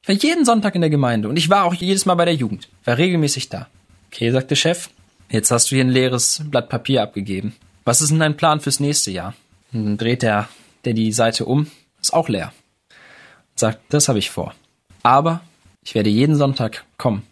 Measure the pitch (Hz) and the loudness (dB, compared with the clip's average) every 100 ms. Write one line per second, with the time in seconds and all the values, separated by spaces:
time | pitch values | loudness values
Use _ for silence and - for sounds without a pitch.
0 | - 202 294 349 254 226 202 180 165 147 | 0 0 2 2 2 2 2 0 0 2
1 | 127 117 107 156 156 196 180 175 180 196 | 2 0 -2 -2 2 2 2 0 -2 0
2 | 190 175 170 165 117 101 - _ - 120 | 0 2 2 0 -2 -6 -12 _ -4 0
3 | 180 175 147 135 - - 123 _ _ _ | 0 0 -2 -4 -8 -10 -12 _ _ _
4 | _ - 117 127 131 143 170 170 - _ | _ -4 0 0 0 0 0 -2 -6 _
5 | _ _ _ 110 - 120 - 135 127 127 | _ _ _ -2 0 0 2 2 2 2
6 | 127 123 - - 151 135 120 120 - 131 | 2 0 -2 -2 -2 -2 -2 -6 0 0
7 | 101 - 98 95 104 - _ _ - 120 | 0 -6 -6 -6 -6 -10 _ _ -2 0
8 | 151 160 156 147 165 151 147 131 143 147 | 2 2 2 2 0 2 -2 -2 -2 -2
9 | - 92 90 - _ _ _ 117 104 104 | -4 -6 -10 -12 _ _ _ -4 -2 -2
10 | 113 123 117 104 107 - _ _ - 110 | 0 0 2 0 -2 -12 _ _ -4 0
11 | 110 110 113 113 113 135 151 - _ _ | 0 2 0 0 0 0 -2 -8 _ _
12 | - 165 160 101 78 - _ _ _ - | -2 -2 -2 -4 -6 -14 _ _ _ -20
13 | - - - _ _ - 110 110 _ 147 | -20 -20 -20 _ _ -2 -2 -2 _ 0
14 | 143 113 - - 82 - _ _ _ - | 0 0 -2 -6 -10 -12 _ _ _ -2
15 | 120 135 160 170 - _ _ _ - 113 | 4 4 4 -4 -10 _ _ _ -6 0
16 | 104 107 143 151 139 135 113 - - _ | 2 2 4 4 2 0 -4 -6 -20 _
17 | 127 101 - | -2 -2 -8